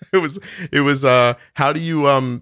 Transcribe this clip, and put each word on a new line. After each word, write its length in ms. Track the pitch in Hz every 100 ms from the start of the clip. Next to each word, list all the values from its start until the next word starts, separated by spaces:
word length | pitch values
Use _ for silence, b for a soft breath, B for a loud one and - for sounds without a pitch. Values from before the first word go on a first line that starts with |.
| -
It 60 | 190
was, 220 | 156 151 B B 175
it 80 | 143
was, 240 | 143 139 135
uh, 300 | 127 120 120 b
how 180 | - 143
do 80 | 156
you, 280 | 165 160 143
um, 340 | 135 131 120